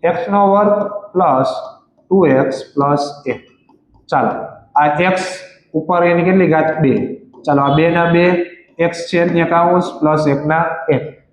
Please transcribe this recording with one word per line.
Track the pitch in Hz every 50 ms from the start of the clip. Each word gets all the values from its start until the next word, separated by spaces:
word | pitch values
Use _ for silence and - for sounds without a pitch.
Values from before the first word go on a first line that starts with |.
| -
એક્સ | 170 170 - - -
નો | 202 202 202 196 196
વર્ગ | 202 208 202 208 208 202 202 - - - - -
પ્લસ | 180 185 165 135 131 131 - - - - - - _ _ _ _ _ _ _
ટુ | 185 196 180
એક્સ | 151 131 131 139 135 - - - - _
પ્લસ | 143 139 143 147 147 143 - - - -
એક. | 135 120 - - _ _ _ _ _ _ _ _ _ _ _ _ _
ચાલો, | - 143 120 107 - - - - - - - _ _
આ | - 147 151 147 151
એક્સ | 175 185 185 185 - - - - - - - _ _ _ _
ઉપર | 156 156 - 180 175 170
એની | 170 170 170 170
કેટલી | 180 185 190 185
ઘાત? | 156 156 156 151 - - -
બે. | 156 139 120 104 - - - - - - _ - -
ચાલો, | - 147 143 139
આ | 143 143
બે | 151 160 170
ના | 170 170 170 170 170
બે, | 170 175 180 180 175 - - - - _ _ _ -
એક્સ | 165 170 165 - - -
છે | - 170 170
ત્યાં | 170 - 170 165 156
કાઉન્સ | 170 170 175 175 180 180 - - - -
પ્લસ | 151 151 156 151 151
એક | 151 139 139 147
ના | 151 156 160 170 165 - - - -
એક. | 156 127 - - - _ _ _